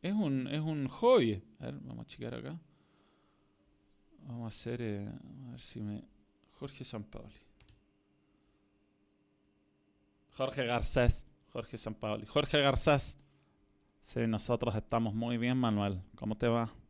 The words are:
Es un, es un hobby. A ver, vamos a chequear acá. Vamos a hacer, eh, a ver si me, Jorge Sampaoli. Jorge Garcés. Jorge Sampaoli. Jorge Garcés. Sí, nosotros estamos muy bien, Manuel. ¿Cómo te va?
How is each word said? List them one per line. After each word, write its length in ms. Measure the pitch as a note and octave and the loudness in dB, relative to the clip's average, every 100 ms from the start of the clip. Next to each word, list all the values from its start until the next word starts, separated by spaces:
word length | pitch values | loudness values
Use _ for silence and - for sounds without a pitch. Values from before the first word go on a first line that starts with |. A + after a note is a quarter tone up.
Es 120 | E3+ | 0
un, 320 | G#3 E3+ C3+ B2 | 2 2 2 0
es 140 | D3+ | -2
un 280 | D#3 D3+ C3+ | 0 0 -2
hobby. 540 | - A#3+ B3+ A#2 G2+ - - | 2 6 8 6 2 -6 -12
A 80 | A#2+ | -10
ver, 80 | C#3+ | -10
vamos 220 | C#3 A#2 | -10 -12
a 20 | A2+ | -12
chequear 280 | - A#2 | -10 -8
acá. 240 | A#2+ B2 E3 - _ _ _ _ _ _ _ _ _ _ _ _ _ _ D#4 - | -8 -8 -12 -14 _ _ _ _ _ _ _ _ _ _ _ _ _ _ -20 -14
Vamos 180 | A#2+ | -10
a 40 | A#2 | -8
hacer, 320 | G#2+ A#2 A#2+ | -8 -6 -4
eh, 280 | A#2 G2+ G2+ - - - B2+ | -4 -4 -6 -10 -14 -16 -16
a 40 | |
ver 100 | B2 | -16
si 200 | - A#2 | -14 -8
me, 240 | G#2 G#2 - _ _ _ _ | -6 -6 -10 _ _ _ _
Jorge 320 | - C#3 C#3 | -14 -12 -10
Sampaoli. 500 | B2+ A2 G2 - G#2+ - _ _ - - _ _ _ _ _ _ _ _ _ _ _ _ _ _ _ D4+ _ _ _ _ _ _ _ _ _ | -10 -10 -10 -14 -16 -20 _ _ -20 -20 _ _ _ _ _ _ _ _ _ _ _ _ _ _ _ _ _ _ _ _ _ _ _ _ _
Jorge 340 | - C3 C3+ | -4 -4 0
Garcés. 600 | A#2+ A#2+ - - A#2+ - - _ _ | 0 0 2 4 4 2 -6 _ _
Jorge 240 | - A2+ A#2 | -10 -10 -10
Sampaoli. 480 | - G#2 A2 G#2+ G#2+ | -8 -6 -4 -4 0
Jorge 340 | D3 C#3 D3+ | 0 2 4
Garcés. 580 | C#3 C3+ - C#3+ - - _ _ _ _ _ _ _ _ | 4 4 4 4 2 -6 _ _ _ _ _ _ _ _
Sí, 200 | - - A#2 | -8 -2 0
nosotros 480 | A2 - A#2+ A#2+ | 0 0 0 2
estamos 400 | G#2+ - A#2 A2+ | 0 0 0 2
muy 220 | G#2+ A#2 A#2+ | 0 -2 0
bien, 220 | A#2+ B2+ | 2 2
Manuel. 420 | A#2+ G#2 G2+ F#2 - | 4 4 2 0 -6
¿Cómo 240 | - G#2 G#2+ | -8 -6 0
te 100 | A#2+ | 2
va? 240 | A#2 A2+ - - | 2 0 -6 -20